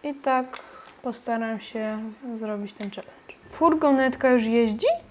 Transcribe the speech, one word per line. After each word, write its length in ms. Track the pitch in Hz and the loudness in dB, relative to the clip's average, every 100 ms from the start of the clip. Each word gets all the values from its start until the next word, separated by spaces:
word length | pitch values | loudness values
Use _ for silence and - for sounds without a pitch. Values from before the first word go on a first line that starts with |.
i 120 | 294 | -8
tak 440 | 285 277 262 254 - - - - - | -4 0 0 -2 -12 -16 -20 -20 -10
postaram 580 | 247 240 247 226 226 220 | -10 -8 -6 -4 -4 -6
się 420 | - 226 214 214 220 214 254 | -8 -6 -6 -6 -10 -12 -12
zrobić 380 | 226 214 208 202 | -8 -6 -6 -8
ten 180 | - 208 | -8 -10
challenge. 440 | - - - - - - | -10 -16 -20 -20 -20 -20
Furgonetka 800 | - 330 311 302 269 262 254 262 | 2 2 4 4 4 2 2 4
już 140 | 247 | 4
jeździ? 420 | 226 233 226 214 480 679 - | 4 2 2 2 0 0 -4